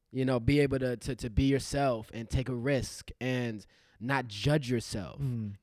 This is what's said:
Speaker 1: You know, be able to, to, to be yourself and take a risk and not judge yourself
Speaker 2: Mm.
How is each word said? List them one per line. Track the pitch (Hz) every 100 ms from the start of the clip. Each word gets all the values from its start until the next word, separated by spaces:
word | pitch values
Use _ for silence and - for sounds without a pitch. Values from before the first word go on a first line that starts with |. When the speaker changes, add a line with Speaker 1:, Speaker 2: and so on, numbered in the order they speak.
| _
Speaker 1:
You | 123
know, | 131 123
be | 117 143
able | 143 135
to, | 127 120
to, | - 127
to | 123
be | 104
yourself | 135 135 - 143 139 113 110
and | 117 110
take | 135 127
a |
risk | 123 131 135 117 - - -
and | 127 127 120 107 - _ _ -
not | 120 139 123
judge | 101 135 156 120
yourself | 120 - 110 87 -
Speaker 2:
Mm. | 139 120 104 101